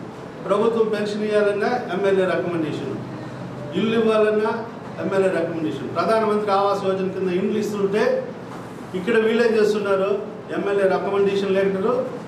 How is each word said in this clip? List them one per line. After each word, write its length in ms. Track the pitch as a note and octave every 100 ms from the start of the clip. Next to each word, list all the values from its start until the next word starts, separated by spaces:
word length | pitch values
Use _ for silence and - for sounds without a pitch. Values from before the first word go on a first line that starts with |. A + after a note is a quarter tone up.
| - - - - E3+
ప్రభుత్వం 440 | G#3 A3+ A3 G#3+
పెన్షన్ 340 | G#3 G#3 G#3
ఇవ్వాలన్నా 440 | G#3+ G#3 G3+ G3+ A#3
ఎమ్మెల్యే 580 | B3 - F#3+ G3 F#3+ F3
రికమెండేషన్, 720 | E3+ F3+ E3+ D3+ - - - - - - - - - - F3+
ఇల్లు 220 | A3 A3+
ఇవ్వాలన్నా 680 | A3 G#3+ G#3+ G#3+ G#3+ A#3 - - - -
ఎమ్మెల్యే 280 | F#3+ F#3+ F#3+
రికమెండేషన్. 680 | E3+ E3 E3 D3+ - A#2+ D3+
ప్రధానమంత్రి 560 | G3 A3 G#3+ G#3 G3+
ఆవాస్ 340 | G3 G3+ F#3+ F#3+
యోజన 220 | F#3+ F#3
కింద 240 | F#3 F#3
ఇండ్లు 280 | F3+ G#3+ G#3+
ఇస్తుంటే 680 | - G#3 F#3+ G#3+ B3 - - - - - - - - F#3
ఇక్కడ 200 | G#3 A3+
వీళ్ళేం 360 | A3 A3+ A#3 G#3+
చేస్తున్నారు, 680 | G#3 G#3 G3+ F#3+ G3 G3+ - - -
ఎమ్మెల్యే 300 | E3+ G3 G3+
రికమెండేషన్ 680 | F#3+ F3+ - G3 F#3+ G3 G3
లెటర్, 520 | F#3+ G3 F#3+ A3+ B3+ - -